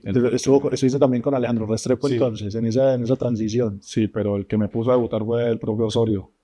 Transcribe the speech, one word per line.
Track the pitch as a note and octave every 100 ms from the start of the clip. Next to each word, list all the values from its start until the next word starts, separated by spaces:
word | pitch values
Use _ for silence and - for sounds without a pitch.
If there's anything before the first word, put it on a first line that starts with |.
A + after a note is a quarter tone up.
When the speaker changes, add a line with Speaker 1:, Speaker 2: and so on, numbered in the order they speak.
| -
Speaker 1:
El | A#2+ A#2+
Speaker 2:
Estuvo, | B2 - C#3 C#3+
estuviste | C3 C3 C3
también | C#3 B2
con | C#3+ C3+
Alejandro | A#2+ A#2 G#2+
Restrepo | A2 - B2 C#3+
Speaker 1:
Sí. |
Speaker 2:
entonces, | B2 B2+ G#2+ G#2 A2+
en | A2+
esa, | A#2 C3+
en | B2+
esa | A#2 B2+
transición. | B2 A2 A2 A2+ A#2 G2
Speaker 1:
Sí, | - - G#2
pero | A2 G2+ G2+
el | G2
que | G#2+
me | G#2
puso | A#2 A#2
a | B2+
debutar | A#2 A2+ A2
fue | A#2 A#2+
el | A2
profe | A2 G#2+
Osorio. | A2 A#2 A2+ G2+ - _